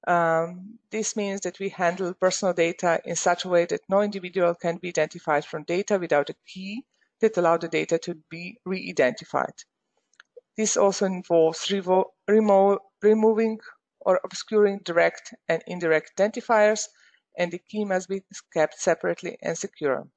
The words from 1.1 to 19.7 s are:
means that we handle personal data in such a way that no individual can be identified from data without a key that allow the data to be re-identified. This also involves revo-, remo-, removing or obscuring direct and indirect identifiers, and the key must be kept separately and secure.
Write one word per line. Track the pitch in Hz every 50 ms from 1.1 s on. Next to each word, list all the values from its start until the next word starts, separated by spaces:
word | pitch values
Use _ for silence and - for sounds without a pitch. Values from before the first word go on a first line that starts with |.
| -
means | 226 202 202 196 202
that | - 185 175 -
we | 196 196
handle | - - 185 170 175 185 190 175 185
personal | _ - 185 180 - - 190 175
data | 175 165 165 175 - - 175 165 - -
in | - 175
such | - - 180 175 175 -
a | 185
way | 180 175 170
that | 175 - - _ _
no | 190 196
individual | 208 208 208 196 180 180 170 190 175 175 170
can | _ - 175 170 170
be | - 180
identified | 170 - 156 156 - 180 - - 151 147 151
from | - - 160 151
data | - 170 180 208 - 214 190
without | 175 160 156 147 143 -
a | 160 _ _ -
key | - 190 190 196 208 233 - _ _ _ _ _ _ _
that | - 220 220 -
allow | 175 165 165 170
the | 170 165
data | - 156 156 - 165 165
to | - - 175 160 156 _
be | - 165 175 180 - _ _
re-identified. | 185 190 190 - - 180 - 139 127 - - - - - 135 - - - - - _ _ _ _ _ _ _ _ _ _ _ - _ _ - _ _ _ -
This | 220 208 -
also | 165 202 196 190 - 208
involves | 190 190 180 180 - 175 165 160 160 165 - - -
revo-, | 196 196 185 175 185 185 190 - _ _ _ -
remo-, | 208 220 220 208 196 196 196 196 202 - - _ _ _ -
removing | 208 214 220 220 220 226 214 226 226 220 220 - - - _ _ _ _ _
or | - - 185 180 -
obscuring | 180 - - - - 220 214 202 202 202 202 190
direct | - 170 170 165 165 - - - - - - _ _
and | 165 165 - -
indirect | 180 180 175 165 160 156 156 - _ -
identifiers, | 190 214 220 254 226 - 240 214 208 208 220 214 - - _ _ _ _ _ _ _ _ _ -
and | 180 175
the | 175 185
key | _ _ - 214 208
must | 202 190 185 185 _
be | 196 196 _ _ 190 - - _
kept | _ 170 156 156 - -
separately | - - 165 - - 175 170 - - 180 - - -
and | - 170
secure. | - - 196